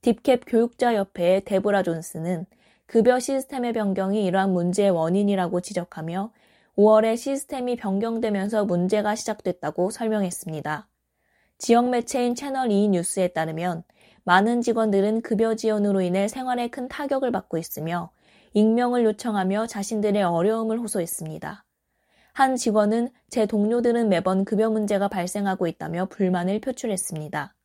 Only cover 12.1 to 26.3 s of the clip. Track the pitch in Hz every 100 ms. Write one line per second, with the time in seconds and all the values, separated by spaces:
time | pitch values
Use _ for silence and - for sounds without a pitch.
12.1 | 269 247 240 277 269 254 202 208 185 170
13.1 | - 180 170 160 160 180 165 - _ _
14.1 | _ - 180 214 240 233 226 220 196 202
15.1 | 226 226 214 226 220 220 214 202 196 180
16.1 | 185 202 254 254 247 240 254 254 - 285
17.1 | 269 262 233 - 165 165 - 160 175 170
18.1 | _ _ _ _ 208 214 233 247 247 226
19.1 | 214 247 208 185 202 226 208 196 220 208
20.1 | 202 185 170 190 226 220 226 226 196 170
21.1 | - 156 156 151 - _ _ _ _ _
22.1 | _ _ - 269 254 240 214 208 226 247
23.1 | _ _ - 214 208 208 240 233 233 220
24.1 | 175 185 190 196 208 220 220 208 202 196
25.1 | 196 175 208 202 190 175 - 156 170 190
26.1 | - 185